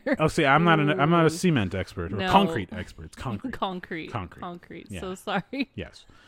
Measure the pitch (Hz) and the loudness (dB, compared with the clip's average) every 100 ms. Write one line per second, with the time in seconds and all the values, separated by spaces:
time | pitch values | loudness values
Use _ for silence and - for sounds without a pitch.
0 | - 277 151 - 143 143 170 160 147 151 | 0 0 0 2 4 6 6 4 4 2
1 | 147 170 160 165 185 147 95 95 90 - | 4 4 4 4 2 2 2 -2 -6 -6
2 | 82 101 185 190 180 165 90 - 90 - | -6 -4 2 4 4 0 -6 -8 -12 -14
3 | 78 - 135 104 262 - 202 180 - 170 | -18 -12 -8 -6 -8 -6 -6 -8 -10 -12
4 | 156 - 90 - 185 175 - 175 - 190 | -10 -10 -10 -12 -14 -14 -16 -18 -14 -12
5 | 185 190 - 196 - 269 277 - 87 - | -10 -10 -6 -4 -4 -8 -8 -8 -12 -14
6 | - - | -20 -20